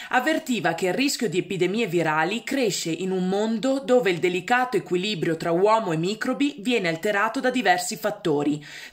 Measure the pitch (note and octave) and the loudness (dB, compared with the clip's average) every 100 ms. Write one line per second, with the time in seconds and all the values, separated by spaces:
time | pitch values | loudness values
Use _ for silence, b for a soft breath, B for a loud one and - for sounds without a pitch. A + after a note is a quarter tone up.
0 | B B3+ B3+ D#4+ - A3 E3 E3 F#3 F3+ | B 0 2 -2 -2 -2 0 0 0 0
1 | C#4 - A3 F3 E3+ F#3+ F3 G#3+ A3 E3+ | 0 0 -2 -2 -2 0 0 0 0 0
2 | D#3 D#3 E3 A3+ - C#4 A3+ - E3 D#3+ | 2 2 0 -2 -4 0 0 -2 -4 -4
3 | F#3 F#3 F#3 G3 A3 A3+ C4 C4+ G3 B3 | -2 -2 0 0 0 0 0 -2 4 4
4 | G3 F3 F3+ F3+ F3 B3 B3 G#3 - F3+ | 4 2 0 0 0 2 2 -2 0 -2
5 | G3+ G#3 E3+ D#3+ E3+ E3+ G#3 A3 F#3+ D#3+ | 0 -2 0 0 0 2 4 4 2 0
6 | F3 G#3+ B3 C4 C#4+ A#3+ G3+ A#3 F3 D#3+ | 0 -2 -4 0 -2 -2 -2 0 0 -2
7 | G#3+ G3+ A3 B3 B3+ B3 G3 F3+ - A3 | 0 0 0 0 0 2 2 2 0 -4
8 | G#3 - E3+ D3 D3 D3+ B B B | -4 -4 0 0 0 -2 B B B